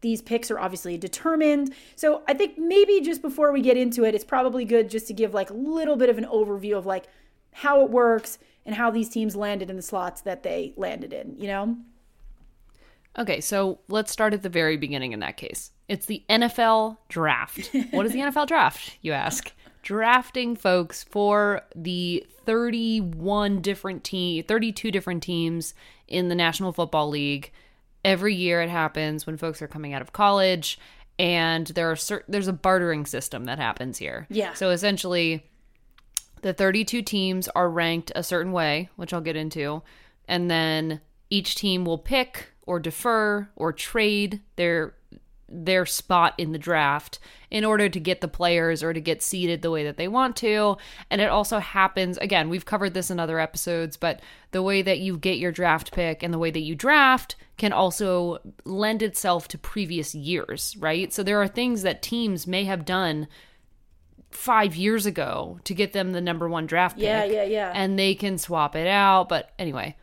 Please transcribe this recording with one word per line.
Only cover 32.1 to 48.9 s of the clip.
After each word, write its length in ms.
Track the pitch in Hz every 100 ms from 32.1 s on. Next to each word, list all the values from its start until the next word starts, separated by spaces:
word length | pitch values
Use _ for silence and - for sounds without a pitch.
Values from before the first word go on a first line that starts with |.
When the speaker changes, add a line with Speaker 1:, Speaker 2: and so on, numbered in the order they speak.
| 208 -
Speaker 2:
there's 200 | 202 190
a 40 |
bartering 540 | 175 190 185 175 151 143
system 380 | 131 - 123
that 140 | 120 143
happens 400 | 117 - 127 -
here. 280 | 73 60 -
Speaker 1:
Yeah. 220 | 208 185
Speaker 2:
So 160 | - 190
essentially, 800 | 175 202 196 185 175 165 160 _ _ _ _ _ _ _ - _ -
the 100 | 185
thirty-two 500 | 180 190 196 208 240
teams 460 | 208 202 190 185 180
are 220 | - 175
ranked 420 | 165 165 165 -
a 80 | -
certain 300 | - 175 180
way, 380 | 180 156 151 180 -
which 160 | 170
I'll 80 | 175
get 160 | 160 156
into, 460 | 156 160 143 156 - - - _ -
and 220 | 180 175
then 500 | 165 160 156 160 151 _ _ -
each 240 | 202 196
team 300 | - 202 185
will 140 | 175 160
pick 540 | - 262 254 - - _ -
or 120 | 175
defer 720 | 160 - 240 226 214 208 202 -
or 160 | 160
trade 720 | 156 - 233 214 208 202 202 - -
their, 380 | 175 170 156 - _ - _ - -
their 380 | 175 165 185 175
spot 480 | - - 175 170 -
in 160 | 156
the 60 | 160
draft 600 | 160 160 143 147 - - - - -
in 140 | 214
order 240 | 214 214 202
to 100 | 180
get 220 | 165 175
the 80 | 165
players 540 | - 175 170 165 156
or 100 | 160